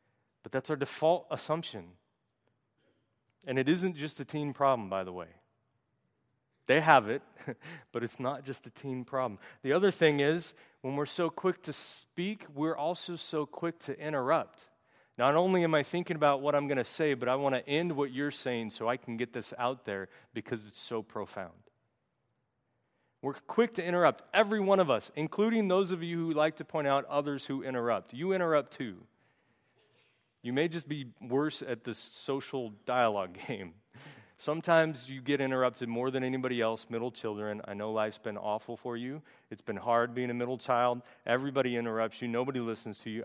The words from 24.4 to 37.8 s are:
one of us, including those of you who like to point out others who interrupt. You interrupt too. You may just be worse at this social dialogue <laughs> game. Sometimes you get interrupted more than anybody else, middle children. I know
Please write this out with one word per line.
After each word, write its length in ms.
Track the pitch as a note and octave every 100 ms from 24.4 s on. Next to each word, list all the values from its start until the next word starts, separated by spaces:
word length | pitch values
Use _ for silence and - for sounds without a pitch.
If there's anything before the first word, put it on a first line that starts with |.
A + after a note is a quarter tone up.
| G#3 G#3+
one 180 | G3 G3
of 100 | E3
us, 220 | A2+ - -
including 500 | D#3 - A3 A3+ G3
those 240 | F#3 F#3+
of 100 | F3+
you 180 | E3+ E3+
who 120 | E3
like 240 | D3+ D#3 D#3
to 80 | D#3+
point 220 | E3 C#3+
out 160 | C#3 C#3
others 400 | C#3+ D3 C#3 -
who 180 | C3+
interrupt. 500 | C3 B2+ A#2+ G#2 -
You 180 | A#2+ F3+
interrupt 400 | F#3+ E3+ D3+ C3
too. 240 | - B2 F2+ - _ _ _ _ _ _ _ _ _ _ _ _ _
You 120 | A#2+
may 160 | B2+ E3+
just 180 | E3 C#3
be 200 | D3 B2+ -
worse 420 | B2 C3 D3+ -
at 220 | - A#2
this 140 | A#2+ A2+
social 720 | - - - C#3 - C3+ A#2 G2+ -
dialogue 520 | B2+ A#2 G#2 F#2 F#2
<laughs> 60 | -
game. 260 | G#2+ F#2 F2+ _ - - - - -
Sometimes 720 | - D#3+ F3 E3 D#3+ C#3 C3
you 100 | C3+
get 220 | B2+ C#3+
interrupted 480 | C3+ C3 B2+ A2+ A#2
more 200 | A#2 C3
than 140 | C3
anybody 380 | B2+ C3 B2+ B2
else, 240 | A2+ A2+ -
middle 220 | A#2 B2
children. 500 | A#2 A2+ G#2 G#2+ G#2 -
I 80 |
know 180 | G2+